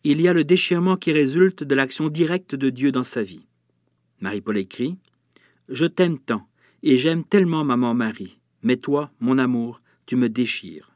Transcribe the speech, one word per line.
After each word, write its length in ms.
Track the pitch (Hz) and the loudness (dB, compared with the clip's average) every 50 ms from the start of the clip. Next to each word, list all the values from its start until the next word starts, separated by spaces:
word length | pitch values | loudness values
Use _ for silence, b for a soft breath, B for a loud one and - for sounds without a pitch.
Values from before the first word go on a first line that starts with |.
| _ | _
Il 140 | 151 143 156 | 0 2 4
y 80 | 165 | 4
a 60 | 180 175 | 4 4
le 100 | 165 151 | 2 4
déchirement 540 | 147 180 180 - - 175 170 175 185 185 | 2 2 2 2 0 0 0 2 0 0
qui 160 | 185 - 170 156 | 0 0 0 2
résulte 500 | 151 143 131 139 170 185 190 180 - 156 | 2 2 2 4 2 2 2 2 -4 -4
de 120 | 139 139 | 0 0
l'action 340 | 135 135 131 - - 156 156 | 0 0 -2 -2 -4 -4 -4
directe 460 | 151 160 165 156 175 185 185 - - | 0 0 -2 0 -2 -6 -6 -8 -6
de 140 | 139 139 135 | -2 -2 -2
Dieu 220 | 123 123 135 143 | -2 0 -2 0
dans 140 | 123 127 123 | 0 0 -4
sa 180 | - - 123 107 | -4 -4 -6 -6
vie. 220 | 92 90 - _ _ _ _ _ _ _ _ _ _ _ _ _ _ _ _ | -6 -10 -20 _ _ _ _ _ _ _ _ _ _ _ _ _ _ _ _
Marie-Paul 380 | - 95 101 101 98 113 104 | -8 -6 -6 -6 -6 -4 -4
écrit : « 400 | 101 95 95 - - 120 147 180 185 _ _ _ _ _ _ b b b b b b b - | -4 -4 -6 -6 -6 -6 -6 -6 -10 _ _ _ _ _ _ b b b b b b b -12
Je 160 | 139 123 160 | -4 -2 -2
t'aime 340 | 165 - - 180 175 160 131 | -2 2 2 2 2 0 -4
tant, 260 | _ - 113 107 - _ _ _ _ _ _ _ | _ -4 -4 -4 -4 _ _ _ _ _ _ _
et 160 | - 156 131 | 2 4 4
j'aime 260 | 123 135 160 165 165 156 | 4 4 2 0 0 -2
tellement 400 | _ - 202 185 170 165 156 151 | _ 2 4 4 4 2 0 0
maman 300 | 139 123 120 123 120 117 | 0 2 2 2 0 0
Marie, 440 | 120 117 110 110 - 98 92 - _ _ _ _ _ - | 0 -2 -2 -4 -8 -14 -16 -16 _ _ _ _ _ 0
mais 120 | 117 127 | 0 0
toi, 380 | 123 - 139 143 143 147 143 _ _ | 0 0 -2 -2 -2 -2 -4 _ _
mon 160 | 117 123 131 | -2 0 2
amour, 440 | 135 131 127 123 117 117 120 117 - _ _ _ _ _ | 2 2 0 -2 -2 -4 -6 -10 -14 _ _ _ _ _
tu 120 | - 143 | -4 0
me 100 | 127 123 | 0 0
déchires. » 640 | 113 107 123 123 110 - - - 87 78 78 - _ _ | 0 0 -2 -2 -2 -4 -10 -10 -14 -18 -18 -20 _ _